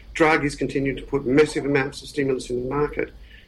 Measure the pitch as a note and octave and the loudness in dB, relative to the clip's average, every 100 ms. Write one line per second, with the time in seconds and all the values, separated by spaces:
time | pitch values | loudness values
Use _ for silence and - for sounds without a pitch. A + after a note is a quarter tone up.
0 | - - D#3 D#3 C#3+ - C3+ C#3+ C#3 B2 | -12 2 4 4 2 -2 -4 -2 -2 -4
1 | - C3+ C#3 C#3 D3+ D#3 C3+ C#3 C3+ - | -4 -4 2 4 4 2 0 0 0 -6
2 | - - C3+ B2+ - B2 B2+ C#3+ D3 - | -8 -4 -2 -2 -4 -6 -4 -2 -2 -2
3 | - - - - | -8 -10 -20 -20